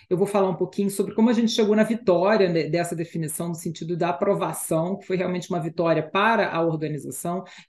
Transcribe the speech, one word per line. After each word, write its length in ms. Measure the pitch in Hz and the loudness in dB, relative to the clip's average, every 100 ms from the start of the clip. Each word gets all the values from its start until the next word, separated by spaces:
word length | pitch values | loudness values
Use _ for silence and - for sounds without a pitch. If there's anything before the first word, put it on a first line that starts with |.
| _ | _
eu 80 | 175 | 0
vou 100 | 196 | 2
falar 220 | 208 190 | 2 0
um 60 | 170 | 0
pouquinho 340 | - - 202 | -4 -2 -2
sobre 260 | 196 180 - | 0 -2 2
como 140 | 226 | 4
a 40 | |
gente 180 | 226 226 | 4 2
chegou 240 | - 208 214 | 2 4 4
na 80 | |
vitória, 640 | 214 226 - 170 190 220 190 | 2 0 2 4 4 4 4
né, 140 | 170 147 | 2 0
dessa 260 | 170 170 165 | -2 -2 -4
definição, 540 | 165 170 156 - 170 | -6 -6 -6 -4 -6
no 60 | 165 | -6
sentido 420 | 175 160 165 170 | -8 -8 -6 -2
da 120 | 170 | -2
aprovação, 880 | 175 202 175 170 156 - 160 170 196 | 0 0 0 -2 -6 -2 -2 -2 -6
que 100 | - | -4
foi 100 | 185 | -2
realmente 320 | 180 180 - | -2 -4 -4
uma 100 | 175 | -4
vitória 440 | 160 160 165 160 | -4 -2 0 0
para 460 | 151 190 214 226 175 | 0 2 4 4 2
a 120 | 160 | 2
organização. 800 | 165 160 151 151 135 - 175 180 185 - | 0 0 -4 -6 -8 -8 -6 -6 -8 -20